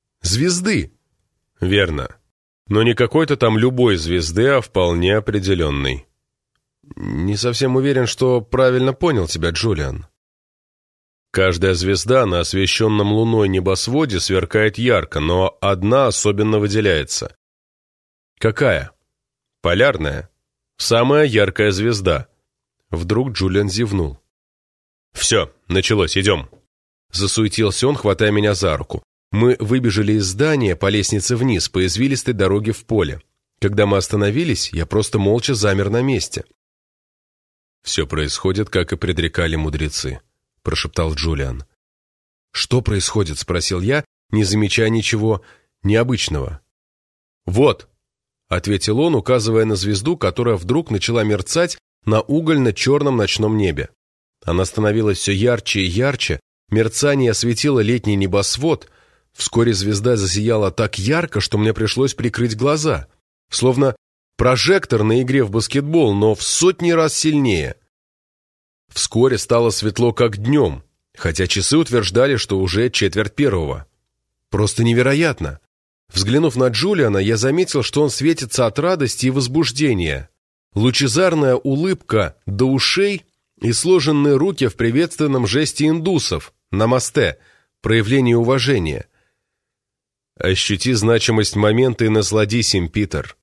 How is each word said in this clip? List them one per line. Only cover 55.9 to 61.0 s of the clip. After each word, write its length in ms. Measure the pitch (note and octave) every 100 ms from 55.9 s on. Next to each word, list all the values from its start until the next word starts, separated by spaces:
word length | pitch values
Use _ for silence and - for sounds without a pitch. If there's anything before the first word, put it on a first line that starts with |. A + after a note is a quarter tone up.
| G2 C#3 C3 - C#2+ _ _ -
мерцание 600 | G#2+ A2 - C#3+ C#3 B2
осветило 480 | G#2 A#2 A2+ D3+ C3
летний 360 | G#2+ A#2+ G#2+ G2
небосвод. 760 | G2 G2+ G2 A#2 D#3+ C#3+ - _ _ _ _
Вскоре 400 | - - A#2 A#2
звезда 420 | F#2+ G2 G2+ B2 A2+
засияла 560 | F#2+ G2 A2 A2 G2
так 280 | - G#2+
ярко, 420 | -